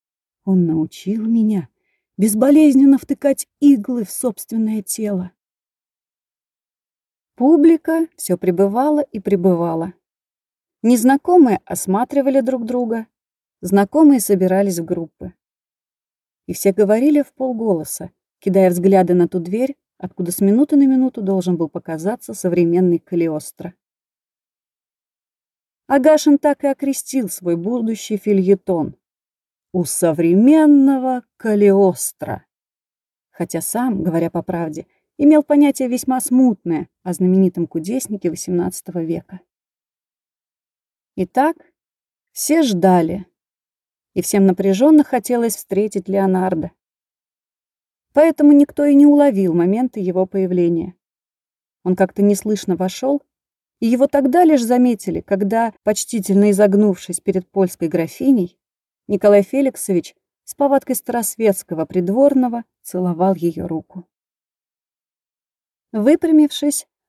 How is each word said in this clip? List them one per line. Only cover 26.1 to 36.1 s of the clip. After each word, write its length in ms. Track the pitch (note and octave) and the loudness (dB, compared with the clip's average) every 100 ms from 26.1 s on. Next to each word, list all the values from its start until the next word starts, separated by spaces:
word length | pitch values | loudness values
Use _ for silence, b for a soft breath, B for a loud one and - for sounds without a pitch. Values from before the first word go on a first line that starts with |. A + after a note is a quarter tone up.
| D#4 D4+ C#4+ | 4 4 2
так 260 | D4 C#4 | 2 0
и 40 | C#4 | -2
окрестил 600 | C4+ C#4 C4+ - C4 G3 | -4 -4 -6 -6 -6 -6
свой 300 | - F3 E3+ | -6 -4 -4
будущий 600 | F#3 B3 A3+ A3 - G#3 | -4 -4 -4 -6 -6 -6
фельетон: 800 | G#3 G3 F#3 F#3+ - E3+ - - _ _ _ _ _ _ _ | 0 0 2 0 0 -4 -4 -10 _ _ _ _ _ _ _
«У 100 | F#3 | -6
современного 1400 | E3 - E3+ D#3 E3 F#3 B3 D#4 D4+ C#4+ C4+ C4+ C4 B3+ - _ | -4 -2 -2 0 2 4 4 4 6 4 4 0 -2 -6 -10 _
Калиостро», 1080 | A3+ G#3 G3+ G3 F#3+ - - - - G#2+ _ _ _ _ _ _ _ _ _ | -4 2 4 4 2 0 -8 -12 -12 -12 _ _ _ _ _ _ _ _ _
хотя 300 | - F3 E3 | -10 -8 -6
сам, 420 | - A3+ B3+ F#3+ | -6 -4 -4 -4
говоря 260 | E3+ E3 E3+ | -4 -4 -4
по 140 | E3+ | -6
правде, 420 | - E3+ D#3+ D#3+ - _ _ - | -8 -8 -8 -10 -16 _ _ 0
имел 240 | D4 D4+ | 2 4
понятие 460 | - D4 D4 - B3+ | 2 2 2 0 -4
весьма 340 | B3 - | -6 -4